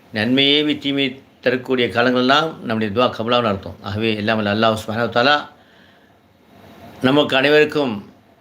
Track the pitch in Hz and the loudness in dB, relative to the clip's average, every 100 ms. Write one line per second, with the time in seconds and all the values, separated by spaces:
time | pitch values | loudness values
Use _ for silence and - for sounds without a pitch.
0 | _ 110 113 131 139 147 151 143 143 139 | _ -4 0 2 4 2 0 -4 -4 -4
1 | 135 - - _ 127 127 127 127 120 117 | -4 -6 -18 _ -2 -2 -2 -2 0 0
2 | 123 123 127 143 160 - 123 110 107 104 | 2 2 2 2 0 -6 -6 -4 -2 0
3 | 120 - 113 123 113 95 90 - 101 104 | -2 -2 -2 0 0 -2 -8 -12 -8 -4
4 | 113 107 107 110 104 104 113 107 - 110 | -2 -2 -2 0 0 0 0 0 -4 -4
5 | 113 117 135 147 - - _ - - _ | -2 2 2 2 -2 -18 _ -20 -20 _
6 | _ _ _ _ _ - - - - - | _ _ _ _ _ -20 -20 -20 -20 -2
7 | 131 147 135 131 143 151 151 151 135 101 | 2 2 2 2 4 4 4 0 -4 -6
8 | - - _ _ | -12 -20 _ _